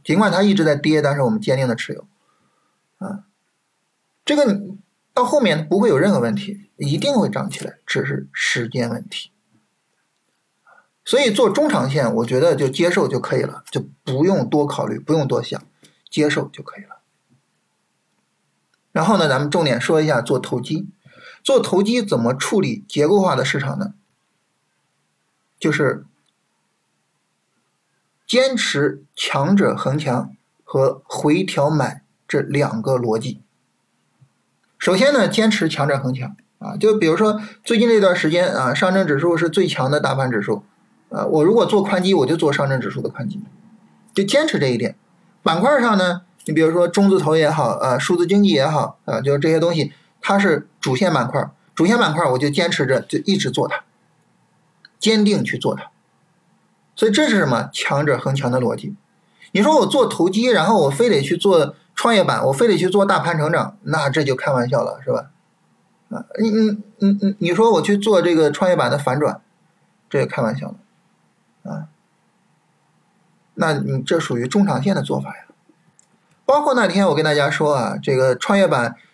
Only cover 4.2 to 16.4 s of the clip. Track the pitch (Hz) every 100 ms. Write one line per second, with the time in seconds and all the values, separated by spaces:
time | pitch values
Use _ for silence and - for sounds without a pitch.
4.2 | - 294 262 196 - - _ _ _ 254
5.2 | 247 302 214 151 156 190 220 139 190 151
6.2 | 117 104 - - - - 139 160 269 262
7.2 | 143 131 139 139 - - - - - 139
8.2 | 135 - - 135 117 127 117 - - -
9.2 | - _ _ _ _ _ _ _ _ _
10.2 | _ _ _ _ _ _ _ _ - 254
11.2 | 262 202 233 247 302 165 127 143 120 113
12.2 | 117 127 165 147 135 139 170 185 147 131
13.2 | - 131 139 - - 139 - - - 131
14.2 | 170 185 117 151 143 - 143 139 - 160
15.2 | 135 120 - - - _ - _ _ -
16.2 | 147 151